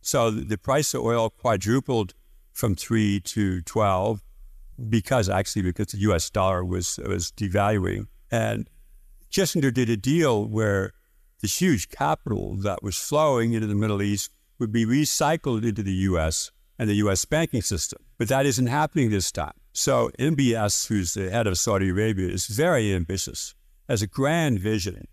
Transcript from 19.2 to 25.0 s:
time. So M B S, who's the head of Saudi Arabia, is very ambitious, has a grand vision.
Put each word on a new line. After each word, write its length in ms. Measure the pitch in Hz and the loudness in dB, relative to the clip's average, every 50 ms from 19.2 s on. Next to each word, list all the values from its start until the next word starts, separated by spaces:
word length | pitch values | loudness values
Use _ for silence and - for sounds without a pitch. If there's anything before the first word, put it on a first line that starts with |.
| 90 - - | -2 -2 -4
time. 200 | - 82 73 - _ _ _ _ | -6 -8 -8 -8 _ _ _ _
So 380 | - - - 135 123 117 - - - | -4 0 2 2 2 2 0 -2 -2
M 160 | 123 151 165 | 0 0 2
B 200 | 139 139 123 113 | 4 4 2 4
S, 320 | 113 107 104 - - - | 2 2 0 0 -2 -2
who's 280 | - 113 104 92 87 - | 0 0 0 0 0 -4
the 160 | 101 98 92 | -4 -4 -2
head 160 | 92 117 117 | -2 0 0
of 120 | 107 92 87 | 0 0 0
Saudi 300 | - - 110 98 95 95 | 0 0 2 2 2 2
Arabia, 400 | 90 95 107 110 110 95 92 87 | 2 2 0 0 0 0 -2 -2
is 180 | 92 92 - | -2 -4 -6
very 480 | - 104 107 147 175 175 135 110 104 98 | -6 -2 0 2 2 2 2 2 2 0
ambitious, 600 | 92 85 - 95 95 - - - - - - - _ _ _ _ _ _ - | 0 0 -2 -4 -6 -4 -6 -8 -10 -12 -12 -14 _ _ _ _ _ _ -2
has 140 | 120 110 104 | -2 -2 -2
a 40 | |
grand 540 | 101 _ - 135 139 156 170 165 147 127 101 | -2 _ 0 0 2 2 2 2 2 0 0
vision. 480 | 92 107 110 107 82 92 90 95 | 0 0 0 0 -2 -4 -8 -10